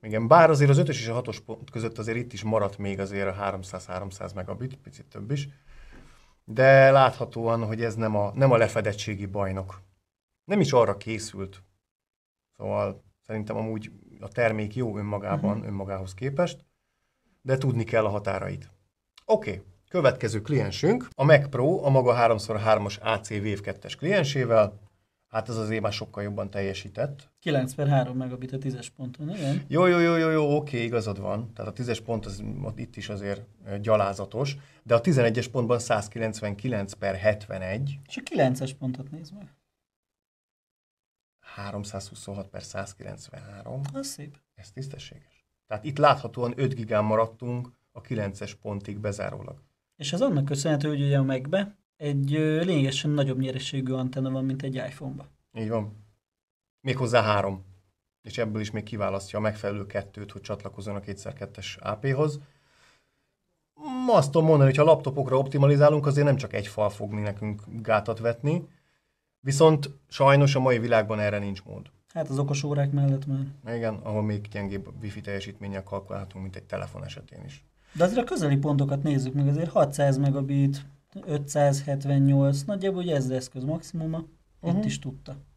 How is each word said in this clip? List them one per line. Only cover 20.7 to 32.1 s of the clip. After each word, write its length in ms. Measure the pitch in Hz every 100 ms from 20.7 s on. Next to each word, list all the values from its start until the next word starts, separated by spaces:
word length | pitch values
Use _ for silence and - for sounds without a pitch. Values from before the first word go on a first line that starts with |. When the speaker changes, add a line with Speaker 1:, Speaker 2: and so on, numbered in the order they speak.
| 92 160 247 -
Speaker 1:
a 100 | -
Mac 240 | 139 147 -
Pro, 360 | 123 135 185
a 40 | 143
maga 240 | 135 123
háromszor 460 | 120 117 110 104 107
hármas 380 | 110 107 101 -
A 220 | 113 110
C 100 | 107
Wave 300 | 104 104 98
kettes 360 | 101 98 - -
kliensével. 840 | 151 202 143 139 120 113 101 - - _ _ _ _
Hát 200 | 113 113
ez 80 | 113
azért 260 | 107 110
már 100 | 101
sokkal 300 | 101 107 -
jobban 280 | 101 101 101
teljesített. 800 | 101 98 95 98 101 139 139 - _
Speaker 2:
Kilenc 360 | 180 143 131
per 140 | - 143
három 280 | 139 123 127
megabit 360 | 127 127 127
a 60 | 135
tízes 320 | 135 127 117
ponton, 400 | _ 127 127 151
igen. 320 | 196 139 143 139
Speaker 1:
Jó, 200 | 147 180
jó, 120 | 175
jó, 180 | 170 165
jó, 120 | 160
jó, 260 | 156 147 147
oké, 280 | 147 120
igazad 360 | 117 117 104 95
van. 320 | 95 101 117
Tehát 160 | - 104
a 40 |
tízes 260 | - 120 117
pont 260 | -